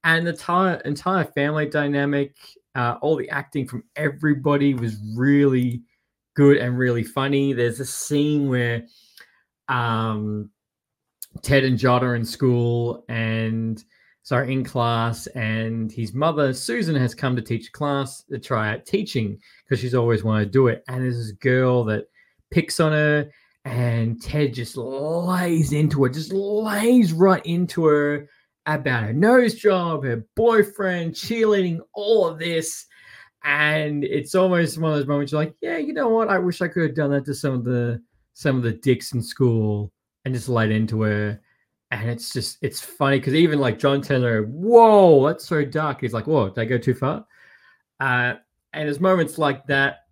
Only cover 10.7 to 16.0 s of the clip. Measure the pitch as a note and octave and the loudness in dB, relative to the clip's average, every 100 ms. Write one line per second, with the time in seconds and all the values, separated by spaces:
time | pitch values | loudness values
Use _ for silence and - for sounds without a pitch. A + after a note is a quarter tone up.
10.7 | _ _ _ _ _ - - - C#3 C3 | _ _ _ _ _ -20 -12 0 2 2
11.7 | A#2+ B2+ B2 B2 A#2+ A2+ - C3 A#2+ A#2+ | 2 2 2 0 -2 -4 -2 0 2 0
12.7 | A#2+ A#2+ A2+ - A#2 A2+ A2+ A2+ A2+ A2+ | 0 -4 -6 -8 -6 -2 -2 -2 -4 -4
13.7 | A2 - _ _ _ - B2+ C3 C3+ B2 | -8 -12 _ _ _ -4 -2 0 -4 -4
14.7 | B2+ A#2 A#2 A#2 A#2 - B2+ A2 A2 A2+ | -2 0 0 -2 -4 -8 -6 -4 -2 -4
15.7 | A2+ A2 A#2 | -4 -6 -6